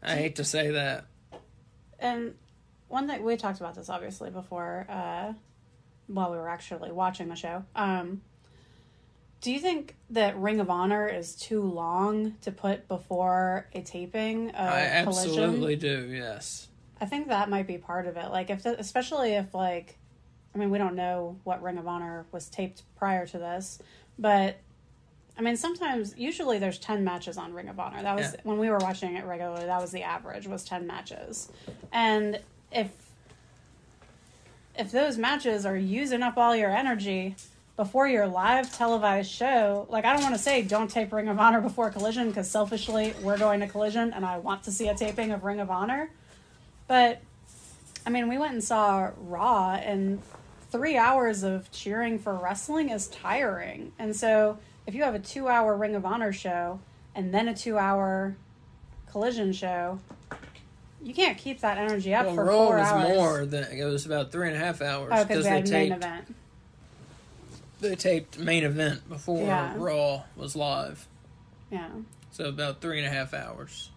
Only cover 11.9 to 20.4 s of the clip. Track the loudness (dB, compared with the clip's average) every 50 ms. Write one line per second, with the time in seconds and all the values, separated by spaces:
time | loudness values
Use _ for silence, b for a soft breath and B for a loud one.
11.9 | 0 2 2 2 2 0 -2 -2 -4 -6 -10 -10 -10 -4 -2 -2 -2 -2 -4 _
12.9 | -8 -8 -6 -4 -2 0 2 2 2 2 2 2 0 -2 -4 -8 -12 -12 -12 -10
13.9 | -10 -10 -12 -6 -4 -2 -2 -2 -2 -2 -4 -4 -4 -2 0 2 2 2 2 4
14.9 | 4 2 2 2 2 0 0 0 2 2 2 2 2 2 2 0 0 0 0 -2
15.9 | -2 -2 -4 -6 -8 -8 -6 -6 -8 -8 -10 -12 -12 -12 -14 -18 -20 -20 -20 -20
16.9 | -10 -8 -8 -6 -4 -6 -2 0 0 0 2 2 0 -2 -2 -2 -6 -10 -8 -6
17.9 | -6 -4 -4 -4 -6 -6 -8 -4 -4 -4 -2 -2 -6 -4 -2 -4 -4 -4 -6 -4
18.9 | -2 -2 -2 -2 -2 0 0 2 2 0 0 -2 -4 -2 -2 0 -2 -4 -8 -12
19.9 | -20 -20 -20 -20 -20 -20 -20 -20 -20 -20